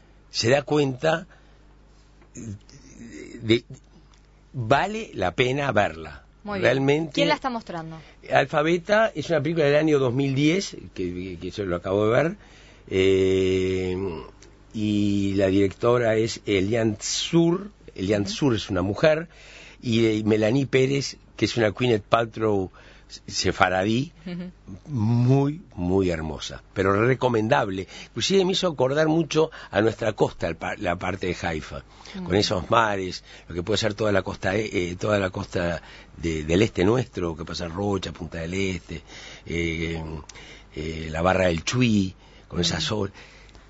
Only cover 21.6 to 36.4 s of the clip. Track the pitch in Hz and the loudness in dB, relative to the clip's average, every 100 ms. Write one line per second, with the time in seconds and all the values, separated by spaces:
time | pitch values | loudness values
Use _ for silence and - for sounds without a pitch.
21.6 | 107 95 123 110 - 113 117 113 110 101 | 0 2 2 2 2 0 0 -2 0 0
22.6 | 92 - - - - - - - 95 - | -2 -8 -20 -20 -20 -18 -10 -2 0 4
23.6 | 92 92 101 117 165 - 180 175 180 - | 4 4 2 0 -2 -10 -12 -10 -12 -16
24.6 | - 98 - 135 107 120 123 139 139 156 | -18 -18 -8 -2 2 4 6 4 2 -2
25.6 | - - 90 98 92 82 80 71 - - | -10 -4 0 2 2 0 -4 -8 -10 -14
26.6 | - - 95 101 120 131 127 117 110 143 | -8 0 2 4 2 2 2 2 2 2
27.6 | 110 95 90 - - - - 196 180 190 | 0 -4 -8 -14 -12 -4 0 2 2 0
28.6 | 185 143 131 143 156 160 151 156 156 - | -2 0 0 2 2 2 2 0 0 -4
29.6 | - 95 110 104 110 - - - 87 80 | -4 2 2 0 -2 0 -2 -2 -6 -4
30.6 | 92 - 95 90 92 95 92 85 87 80 | -6 -4 -4 -2 -4 -4 -4 -4 -4 -6
31.6 | - 73 - - - 190 175 95 101 98 | -8 -14 -16 -20 -16 -10 0 2 2 0
32.6 | - 113 110 101 92 - - - - 82 | 2 2 4 0 -6 -8 -14 -20 -10 -6
33.6 | 90 101 110 107 107 98 98 90 98 101 | -2 0 0 0 0 2 0 -4 -2 -2
34.6 | 107 98 87 90 110 104 95 101 92 98 | -2 -2 -4 -2 0 0 0 -4 -6 -4
35.6 | 87 82 - - - - 80 78 | -2 -4 -10 -20 -20 -8 -4 -2